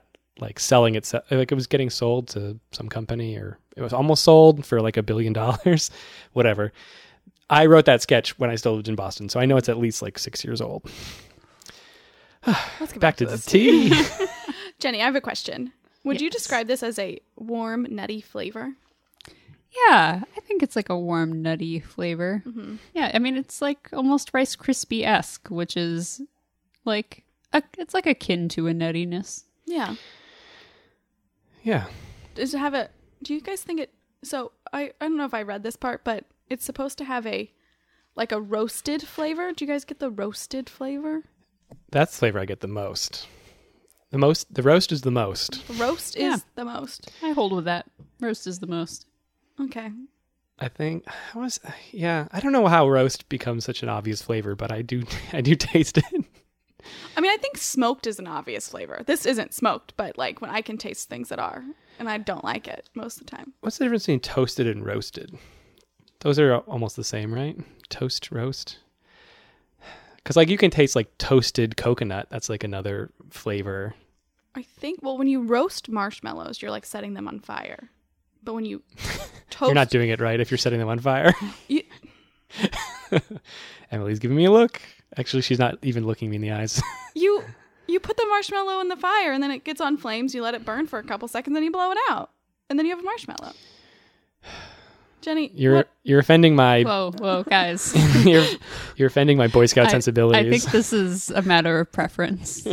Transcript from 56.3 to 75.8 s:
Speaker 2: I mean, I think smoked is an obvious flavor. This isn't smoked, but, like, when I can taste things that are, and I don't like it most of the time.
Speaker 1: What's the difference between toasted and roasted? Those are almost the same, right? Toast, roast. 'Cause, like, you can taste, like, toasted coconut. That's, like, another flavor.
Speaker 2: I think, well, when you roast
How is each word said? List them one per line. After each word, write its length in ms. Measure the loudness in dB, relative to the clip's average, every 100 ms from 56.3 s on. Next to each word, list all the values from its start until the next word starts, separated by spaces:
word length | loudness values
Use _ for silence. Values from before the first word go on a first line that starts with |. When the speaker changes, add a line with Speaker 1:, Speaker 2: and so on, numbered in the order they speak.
| _ _ _ _ _ -20 -20 -10 -2
Speaker 2:
I 40 |
mean, 100 | 0
I 60 | 0
think 200 | -4 -8
smoked 480 | -6 0 0 -2 -6
is 140 | -10
an 80 | -10
obvious 400 | -12 -10 -10 -10
flavor. 320 | -12 -12 -8 -2
This 180 | -2 0
isn't 280 | -2 -4
smoked, 400 | -4 -2 -2 -6 -10
but, 200 | -8 -6
like, 240 | -8 -8
when 100 | -8
I 100 | -8
can 160 | -8 -12
taste 300 | -12 -14 -14
things 200 | -14 -10
that 100 | -8
are, 240 | -8 -10 -16 -20 _ -14
and 120 | -10
I 80 | -8
don't 240 | -8 -8
like 240 | -8 -8 -10
it 220 | -16 -16 -14
most 240 | -14 -16
of 40 | -18
the 80 | -18
time. 180 | -20 -10
Speaker 1:
What's 160 | -10 -2
the 60 | 0
difference 180 | 0
between 160 | 0 -2
toasted 480 | -2 -2 -2 0 -2
and 180 | -2 -6
roasted? 500 | -8 -8 -14 -18 -20 -20 _ _ _ _ _ _ _
Those 180 | 0 4
are 200 | 6 4
almost 380 | 0 -6 -6 -6
the 60 | -8
same, 280 | -6 -6
right? 240 | -6 -6 -10 -16 _ -18
Toast, 400 | -8 -6 -6 -8
roast. 480 | -8 -6 -8 -14 -18 _ _ _ _ _ _ _ _ _ _ -20 -20 _ _ 0
'Cause, 100 | 4
like, 140 | 6
you 80 | 6
can 120 | 4
taste, 240 | 6 4 2
like, 200 | -2 -6
toasted 600 | 2 4 4 0 -2 -2
coconut. 500 | -2 -2 -2 -6 -8
That's, 200 | -10 -8
like, 140 | -8 -6
another 460 | -8 -6 -8 -10 -16 -20
flavor. 640 | -10 -6 -4 -4 -6 -8 -12 _ _ _ _ _
Speaker 2:
I 100 | -18
think, 360 | -18 _ -10 -8
well, 160 | -8 -2
when 100 | 0
you 160 | 0
roast 440 | 0 0 0 -4